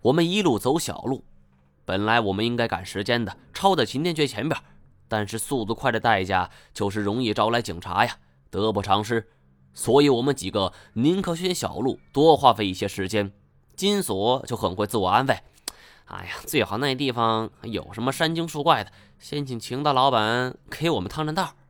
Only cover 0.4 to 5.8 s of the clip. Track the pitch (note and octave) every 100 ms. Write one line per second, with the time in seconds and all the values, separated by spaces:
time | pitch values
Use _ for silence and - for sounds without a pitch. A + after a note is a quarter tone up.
0.4 | F#3 A2 B2 D#3+ - F2 - C3+ - -
1.4 | _ _ _ _ - F#2+ G#2 A#2 G#2 G2
2.4 | A2+ A#2+ A#2 F2 F#2 F#2 G#2 A#2+ G#2 -
3.4 | _ - G3 F3+ A2+ C3 F3 D#3+ C#3+ -
4.4 | C#3+ - - - - _ _ A2 G#2 A2+
5.4 | - C3+ G#2+ A2+